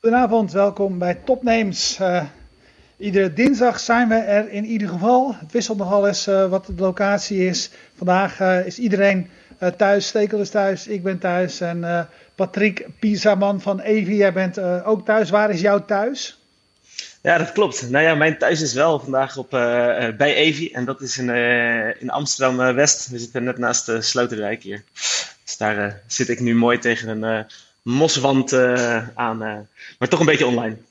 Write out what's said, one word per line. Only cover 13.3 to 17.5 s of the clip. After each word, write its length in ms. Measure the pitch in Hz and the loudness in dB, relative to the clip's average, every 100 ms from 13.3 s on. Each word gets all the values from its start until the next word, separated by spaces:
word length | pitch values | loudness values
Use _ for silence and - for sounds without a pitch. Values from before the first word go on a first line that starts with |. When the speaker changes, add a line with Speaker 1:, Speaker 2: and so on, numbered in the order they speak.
| 196 202 196 | 4 2 0
Speaker 1:
van 180 | 202 190 | -2 -4
Evi, 360 | 214 214 185 208 | 0 0 2 2
jij 180 | 196 | 2
bent, 240 | 185 185 196 | 2 -2 -2
eh, 300 | 180 180 196 | -2 -2 0
ook 180 | 214 180 | 0 2
thuis. 240 | 214 175 | 2 2
Waar 200 | 202 214 | 2 2
is 120 | 180 | 2
jouw 240 | 202 202 - | 2 2 0
thuis? 560 | - 110 269 - - _ _ _ _ _ - - - | -2 -2 -6 -10 -14 _ _ _ _ _ -16 -16 -4
Speaker 2:
Ja, 160 | - 165 | 0 2
dat 140 | 156 | 2